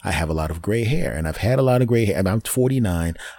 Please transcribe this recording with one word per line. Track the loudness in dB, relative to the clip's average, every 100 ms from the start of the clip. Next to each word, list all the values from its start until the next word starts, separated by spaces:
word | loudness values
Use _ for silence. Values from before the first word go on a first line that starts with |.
I | -4
have | -2 -2
a |
lot | -2 -4
of | -4
gray | -2 0
hair. | 0 0 0
And | -2 -4
I've | -2
had | 0 2
a |
lot | 4 4
of | 4
gray | 2 2
hair. | 2 2
I'm | 0
forty-nine. | -2 0 0 2 0 0 -2 -4 -10